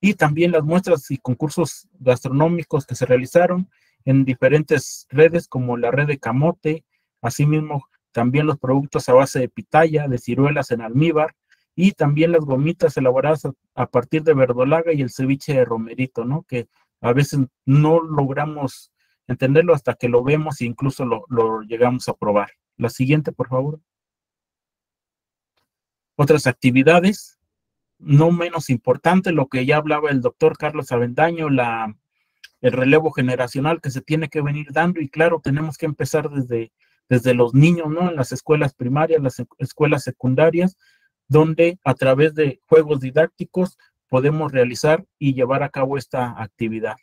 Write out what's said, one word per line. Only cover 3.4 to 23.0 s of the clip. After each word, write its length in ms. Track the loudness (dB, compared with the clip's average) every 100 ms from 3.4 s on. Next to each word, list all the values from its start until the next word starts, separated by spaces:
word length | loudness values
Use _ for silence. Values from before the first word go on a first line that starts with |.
| 2 0 -6 _ _ _ 0
en 180 | 2
diferentes 840 | 2 0 2 2 2 -2 -2 -16 -10
redes, 380 | 4 4 4 -6
como 300 | -6 -4 -2
la 120 | -2
red 160 | -2 -2
de 140 | -4
camote, 640 | -4 0 0 -2 -6 -6 _ _ _ _
asimismo 640 | -8 -2 0 0 -2 -8 -10 _ _
también 340 | -4 -2 0 -2
los 140 | -2
productos 500 | -2 -2 -2 -6 4
a 40 |
base 260 | 4 4 -2
de 100 | -6
pitaya, 580 | -8 -2 2 2 2 -2
de 120 | -6
ciruelas 500 | -4 0 0 0 -4
en 120 | -6
almíbar, 520 | -4 0 2 2 -2 _ _ _ _ 0
y 180 | 0
también 380 | 2 0 2 2
las 100 | 2
gomitas 540 | 0 -2 -2 0 -2 0
elaboradas 500 | 0 0 0 -2 -4
a, 80 | -12 _
a 140 | -8 -4
partir 340 | -2 -2 -2
de 140 | 2 2
verdolaga 580 | 2 2 2 2 0
y 80 | -2
el 80 | -2
ceviche 440 | -4 -4 -4 -2
de 120 | 0 0
romerito, 580 | -2 -6 -6 -6 -4
¿no? 200 | -6 -6
Que 240 | -6 -10 -10 _ _ _
a 100 | 0
veces 260 | 2 2 0 -2 _ 2
no 340 | 4 6 4
logramos 920 | 2 -2 -2 -2 -6 -6 -10 -10 -20 _ _ _ _
entenderlo 480 | -4 2 2 4
hasta 220 | 2 0 -4
que 140 | 0
lo 140 | 0
vemos 380 | 2 -2 -2 -6
e 40 | -8
incluso 400 | -4 -6 -4 -4
lo, 200 | -4 -4
lo 360 | -2 -2 -2
llegamos 440 | -8 0 0 0 -6
a 60 |
probar. 380 | -6 0 0 -2 _ _ _
La 120 | -6
siguiente, 420 | -2